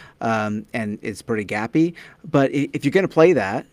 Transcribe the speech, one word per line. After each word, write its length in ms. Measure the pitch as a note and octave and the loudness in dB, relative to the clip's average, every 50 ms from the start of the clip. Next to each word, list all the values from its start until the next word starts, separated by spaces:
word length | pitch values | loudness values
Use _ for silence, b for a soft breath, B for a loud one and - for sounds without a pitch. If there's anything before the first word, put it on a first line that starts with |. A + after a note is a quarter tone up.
| B B B - | B B B -6
Um, 460 | A#2+ A#2 A2+ A2 G#2+ G#2+ G#2 G#2+ G#2+ - - | -4 -2 -2 -2 -2 -4 -4 -6 -8 -8 -8
and 240 | B2 A2+ G#2 G#2 - - | -6 -6 -6 -8 -8 -8
it's 200 | - G#2 - - | -10 -10 -10 -8
pretty 220 | - A#2 G#2+ G#2 | -6 -4 -4 -4
gappy. 480 | F2 G#2 G#2+ G#2+ A2+ - D#3+ D#3+ F3 E3+ B B B B B - E3 | -4 -4 -6 -4 -2 0 2 2 0 0 B B B B B -8 -2
But 200 | - C#3+ C#3 C3 - | 0 2 2 2 0
i-, 140 | C#3+ C#3 - - | -2 -2 -2 -4
if 100 | D3 - | -4 -2
you're 80 | C#3+ - | 0 2
gonna 160 | F#3+ F#3+ - | 2 0 2
play 240 | - D#3+ D#3+ F3+ F3+ | 4 6 6 6 6
that, 340 | C3 G2+ F#2+ G#2 C3 - - | 4 2 0 -2 -4 -6 -10